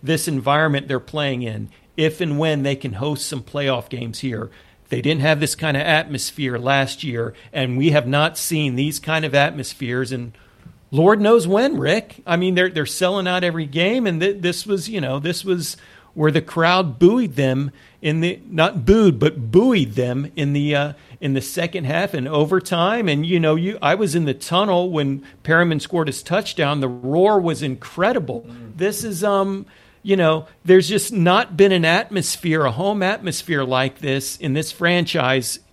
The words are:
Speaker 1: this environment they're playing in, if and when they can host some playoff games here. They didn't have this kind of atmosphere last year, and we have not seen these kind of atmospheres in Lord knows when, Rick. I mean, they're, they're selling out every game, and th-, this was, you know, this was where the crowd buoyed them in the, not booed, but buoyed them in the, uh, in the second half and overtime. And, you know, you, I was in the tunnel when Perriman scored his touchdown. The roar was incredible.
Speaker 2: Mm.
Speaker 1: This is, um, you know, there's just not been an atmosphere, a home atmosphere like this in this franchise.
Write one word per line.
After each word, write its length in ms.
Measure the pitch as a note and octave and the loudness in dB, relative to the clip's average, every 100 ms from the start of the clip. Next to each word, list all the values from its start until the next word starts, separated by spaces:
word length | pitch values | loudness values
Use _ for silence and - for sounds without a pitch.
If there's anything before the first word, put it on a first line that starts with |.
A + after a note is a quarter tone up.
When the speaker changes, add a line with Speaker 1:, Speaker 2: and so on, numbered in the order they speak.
Speaker 1:
this 240 | C3+ D#3 E3 | -2 -2 -2
environment 600 | C#3 B2 C#3+ D#3 C#3+ C#3 | -2 2 2 2 0 -2
they're 100 | C3 | -6
playing 440 | - D3+ C#3+ B2+ | -4 -6 -4 -4
in, 260 | A#2+ G#2+ G#2 _ _ - | -6 -8 -12 _ _ 0
if 240 | D#3 D#3 | 0 0
and 160 | E3+ D3 | -2 0
when 240 | D#3+ D3+ | 0 0
they 120 | C#3 | 0
can 200 | C#3 C#3 | -2 -6
host 320 | G2 C#3 D3 - | -6 -6 -6 -6
some 160 | C#3+ | -10
playoff 480 | A#2 D3 C#3 B2+ A#2+ | -8 -6 -2 -2 -4
games 300 | B2+ A#2 A2 | -10 -10 -8
here. 300 | C3+ A2+ G2+ - - _ _ | -6 -6 -10 -16 -20 _ _
They 140 | A#2+ | -4
didn't 180 | B2 D#3 | 0 0
have 180 | C#3+ D3+ | 2 2
this 160 | D3 | 0
kind 220 | - D#3+ C#3 | -2 -2 -2
of 60 | |
atmosphere 760 | D#3+ D#3 D#3+ C#3 - - C3+ B2 | 0 0 0 -6 -8 -6 -4 -4
last 480 | A#2+ C#3 C3+ - | 0 0 0 -4
year, 300 | C#3 A#2+ A#2 - - | -8 -6 -6 -8 -12
and 240 | - B2+ B2+ | -6 -4 0
we 140 | D3 | 2
have 160 | D3 B2 | 2 2
not 320 | C#3+ D#3 D#3+ | 0 0 -2
seen 360 | - D#3+ D3 | -4 -2 -2
these 240 | B2 C#3+ - | -2 -4 -4
kind 280 | - D#3+ D#3 | -4 -4 0
of 80 | |
atmospheres 760 | C#3 D3 D3+ C3 - B2 B2+ B2+ | 0 0 -2 -12 -8 -6 -4 -4
in 220 | B2+ A#2+ - _ _ - - _ | -6 -10 -16 _ _ -20 -20 _
Lord 300 | C3+ E3+ G#3+ | 4 6 6
knows 260 | G#3 A#3 E3+ | 6 4 4
when, 320 | G3 C4+ D#4+ | 2 2 0
Rick. 440 | C3+ G3 - - - | 0 0 -2 -18 -2
I 100 | E3+ | 0
mean, 180 | F3+ | 2
they're, 160 | F3+ F#3 | 2 0
they're 160 | E3 C#3+ | 0 -4
selling 420 | - F#3 G3 F3+ | 0 0 0 -2
out 160 | F3+ | 0
every 220 | F3+ E3 D#3 | -2 -2 -4
game, 400 | C#3 F3+ B3 A3 | 0 0 2 0
and 120 | E3 | 0
th-, 220 | F#3 G3+ | -2 -2
this 240 | F3 F3 | -4 -4
was, 240 | G#3 G3 F3 | -4 -4 -2
you 140 | G#3+ | -6
know, 160 | D3 C3+ | -4 -4
this 260 | D3+ E3+ | -4 -6
was 320 | F#3+ F3+ D3+ - - - _ | -2 -2 -2 -10 -18 -20 _
where 160 | - D3+ | 0 2
the 80 | D#3 | 2
crowd 580 | D#3 - E3 F3+ F3+ A#2+ | -2 0 2 2 0 4
buoyed 380 | F3 A#3+ A3+ B2+ | 6 6 0 0
them 340 | C3+ C3 C#3 - - _ | 0 0 -2 -8 -20 _
in 200 | D#3 D#3 | -4 0
the, 200 | E3+ - - | -2 -4 -8
not 380 | D#3+ E3 F#3+ A#2 | 0 0 0 4
booed, 320 | G#3+ G#3 B2 | 6 6 6
but 320 | D3+ E3 A2+ | 0 0 2
buoyed 400 | D#3 B3 A3+ B2 | 4 6 4 0
them 400 | G#2 B2 B2 C#3+ | 0 -2 -2 -6
in 180 | - C#3+ | -4 -2
the, 220 | C#3+ D3 | 0 0
uh, 180 | D3 D3 C#3+ - - | 0 -2 -8 -20 -8
in 140 | C#3+ | -2
the 60 | C3+ | -2
second 440 | C3 - E3+ F3+ | -4 -6 -6 -4
half 300 | C#3 D#3+ G3 | -4 -2 -2
and 120 | E3 C3 | -4 -4
overtime. 840 | D3+ D3+ F#3 F3 F3 F3 A#3 G3+ | 0 2 0 0 0 0 0 0
And, 180 | C#3+ E3 | 0 2
you 120 | F3 | 2
know, 160 | D#3+ | 2
you, 240 | D#3 F3 A3 | 2 0 0
I 120 | C#3+ | 0
was 200 | F#3 G#3 | 2 0
in 100 | D#3+ | 0
the 100 | D#3 | -2
tunnel 560 | C3 - E3+ G#3 F3 F3+ | -4 -2 0 2 0 0
when 320 | E3 C#3 C#3 C3+ - | 0 -2 -2 -8 -16
Perriman 360 | - E3 F3 D#3 | 0 4 4 0
scored 260 | - F3+ D#3 | -2 -2 -2
his 160 | B2+ | -4
touchdown. 580 | - F3+ G#3+ - D3 D3 | -4 -4 -2 -2 0 0
The 80 | C3+ | -2
roar 520 | B2 B2+ D#3 F#3+ G#3+ | -4 -2 2 4 4
was 220 | E3+ C#3 | 2 -2
incredible. 840 | C#3 C3 - - F#3+ A#3+ D3 A#2+ - | -6 -8 -12 -2 0 0 -4 -8 -10
Speaker 2:
Mm. 280 | - A2+ A2 | -18 -18 -4
Speaker 1:
This 280 | F#3+ G#3 | -4 -4
is, 180 | A3 F#3 | -8 -4
um, 440 | G#3 G3 G3 G3 G3+ _ _ _ | 0 0 0 -4 -10 _ _ _
you 140 | G#3 G3 | 0 2
know, 300 | E3 D#3+ D#3 _ | 4 2 -4 _
there's 240 | E3+ F#3 D#3 | 6 6 6
just 240 | G#3 - | 0 -2
not 440 | A3+ E3+ F#3+ A#3+ E3 | 2 4 4 0 4
been 160 | G3 | 4
an 120 | F#3+ | 6
atmosphere, 800 | D#3+ F3 A3+ G3+ - - E3+ D#3 | 4 2 0 -4 -4 -4 -2 2
a 80 | C#3+ | 0
home 300 | A2+ F#3+ G#3 | 0 -2 0
atmosphere 600 | F#3 A3 F#3 - - D3+ | -2 -2 -6 -8 -4 -2
like 360 | C3 C3 C3+ - | 0 0 0 -4
this 380 | D3 C3+ C3+ - | -4 -4 -4 -8
in 160 | D#3 | -4
this 180 | C3+ D#3+ | -2 -4
franchise. 840 | - E3+ F3 E3+ E3+ B2+ C3 A#2 - _ | -2 0 0 0 0 0 0 -2 -10 _